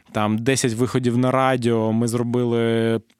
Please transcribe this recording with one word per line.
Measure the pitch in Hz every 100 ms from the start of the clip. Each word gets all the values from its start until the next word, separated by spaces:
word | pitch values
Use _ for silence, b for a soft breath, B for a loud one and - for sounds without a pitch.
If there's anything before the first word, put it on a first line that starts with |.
| _
там | 110 107 107
десять | 117 135 127
виходів | 110 120 127 123 120
на | 127
радіо, | 131 131 131 120 113 110
ми | 113 120
зробили | 120 120 123 120 117 117 113 113 113 - _